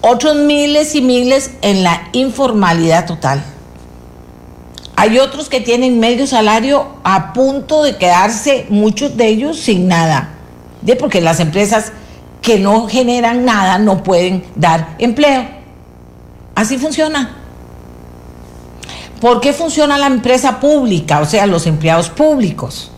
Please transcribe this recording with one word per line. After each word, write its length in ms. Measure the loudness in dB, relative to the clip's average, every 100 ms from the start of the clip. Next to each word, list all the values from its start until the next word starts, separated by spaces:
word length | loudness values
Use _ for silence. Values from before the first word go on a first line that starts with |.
Otros 320 | 2 2 2
miles 600 | 2 2 2 2 0 0
y 80 | 0
miles 480 | 2 2 2 0 -2 -6
en 220 | -2 2
la 260 | 0 0 -4
informalidad 920 | -2 -2 0 0 2 2 2 2 2
total. 400 | 0 -6 -4 -4 -6 -16 -20 -20 -20 -20 -20 -20 -20 -20 -20 -20 -20 -20 -10 0
Hay 220 | 2 4
otros 320 | 2 -2 -6
que 100 | -6
tienen 400 | -2 0 2 2
medio 260 | 2 0 0
salario 600 | 2 2 2 2 0 -2 -6
a 300 | -2 -2 -2
punto 480 | 0 0 0 0 0
de 160 | 2 0
quedarse, 680 | 2 4 2 0 0 -2 0
muchos 480 | 0 2 0 -4 0
de 100 | 0
ellos, 300 | 0 -2 -4
sin 300 | -2 0 2
nada. 420 | 2 2 0 -4 -14 -20 -20 -20 -8
¿De? 160 | 0 0
Porque 240 | 2 0
las 180 | 0 0
empresas 540 | -2 0 0 0 -2 -14 -20 -20 -20 -6
que 180 | 0 2
no 300 | 4 2 0
generan 560 | 0 0 0 0 0
nada 320 | 0 2 2 2
no 260 | 2 0
pueden 400 | 2 2 2 -2 -6 0
dar 380 | 2 2 -2 -4
empleo. 480 | -2 2 2 2 -4 -14 -20 -20 -20 -20 -20 -20 -20 -20 -10
Así 240 | -4 -2 -2
funciona. 580 | -4 -2 -2 -2 -6 -10 -20 -20 -20 -20 -20 -20 -20 -20 -20 -20 -20 -20 -20 -20 -18 -18 -18 0
¿Por 220 | 2 4
qué 100 | 2
funciona 460 | -2 -2 0 0 2
la 80 | 2
empresa 540 | 0 2 2 2 0
pública, 600 | 2 2 2 -2 0 0
o 60 | 0
sea, 180 | 2 2
los 200 | 0 0
empleados 420 | 0 2 0 0
públicos? 840 | 0 2 2 0 -4 -10 -12 -18